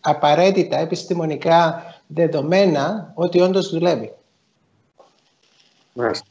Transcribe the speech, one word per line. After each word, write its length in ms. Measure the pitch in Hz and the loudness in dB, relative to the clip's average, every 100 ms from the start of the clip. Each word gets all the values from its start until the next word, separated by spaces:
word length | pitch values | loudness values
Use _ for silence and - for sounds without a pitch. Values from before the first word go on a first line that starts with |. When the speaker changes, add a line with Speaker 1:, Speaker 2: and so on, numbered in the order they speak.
Speaker 1:
απαραίτητα 800 | 151 - 147 151 185 190 - 147 | -4 0 2 4 4 2 0 -2
επιστημονικά 1040 | 160 175 - 170 156 147 165 165 165 - - - _ | -4 -6 -6 -4 -4 -4 2 4 4 -2 -12 -20 _
δεδομένα 1080 | 156 165 151 147 190 196 147 147 214 - | -2 0 0 0 2 2 2 -2 -4 -10
ότι 260 | - 170 175 | -6 -2 2
όντως 300 | 185 190 - | 2 0 -2
δουλεύει. 420 | 165 175 135 - - _ _ _ _ _ _ _ _ _ _ _ _ _ _ _ _ _ | -2 0 -2 -6 -16 _ _ _ _ _ _ _ _ _ _ _ _ _ _ _ _ _
Speaker 2:
Μάλιστα. 320 | 123 117 - - | -4 -4 -4 -12